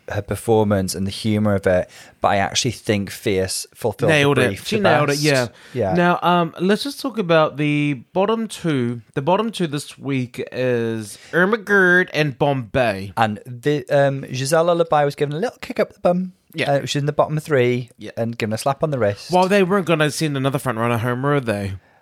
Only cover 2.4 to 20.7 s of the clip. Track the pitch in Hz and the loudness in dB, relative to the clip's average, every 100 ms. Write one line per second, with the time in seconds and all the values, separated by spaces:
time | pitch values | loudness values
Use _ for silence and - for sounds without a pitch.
2.4 | 98 - 127 - - 104 95 - - 95 | 0 -2 -4 -4 -2 -2 -2 -6 -2 0
3.4 | 95 - - - 113 - - 151 143 135 | -2 -4 -10 -6 -6 -2 2 4 4 2
4.4 | 123 98 - 220 190 151 147 143 151 135 | 2 -2 -4 0 2 2 2 0 2 2
5.4 | 117 - - 127 101 175 175 175 170 175 | 0 -6 -12 -4 0 2 2 2 2 2
6.4 | 170 - 185 214 285 - 277 220 175 165 | 0 -2 0 0 -2 -8 -8 -6 2 4
7.4 | 156 135 147 147 147 135 - 180 202 226 | 4 0 -2 0 0 -2 -4 -2 0 0
8.4 | 226 - 170 143 120 120 - - 139 190 | -4 -6 -2 0 -2 -4 -8 -4 0 0
9.4 | 226 - 170 143 - - 123 135 123 - | 0 -2 -4 -4 -8 -12 -4 -4 -4 -8
10.4 | - - 127 120 117 113 104 - - 160 | -10 -4 0 0 0 -4 -8 -14 -4 2
11.4 | 185 226 190 202 180 180 180 - 151 120 | 2 0 2 4 6 6 4 0 -2 0
12.4 | 147 135 110 135 120 98 98 98 110 104 | 0 0 -2 0 0 0 -6 0 0 -2
13.4 | - 123 147 147 - 143 139 135 - 127 | -10 -6 -2 -2 0 2 2 0 -8 -6
14.4 | 135 160 170 170 165 151 147 - 143 147 | 0 2 2 2 2 2 2 0 -4 -2
15.4 | 214 - - - - - 180 180 185 - | -6 -6 -10 -4 -4 0 0 0 -2 -10
16.4 | _ 160 135 143 131 147 143 143 147 151 | _ -6 0 0 0 -2 -2 0 0 0
17.4 | 156 143 123 123 123 _ 104 - 117 117 | 0 2 4 0 -4 _ -12 -6 -6 -4
18.4 | 107 110 - 135 160 139 104 104 - 180 | -4 -2 -2 -2 -2 0 0 -2 0 2
19.4 | 185 202 180 202 165 160 151 - 160 139 | 4 4 4 2 0 0 0 0 -2 0
20.4 | 135 135 131 | -2 -2 -4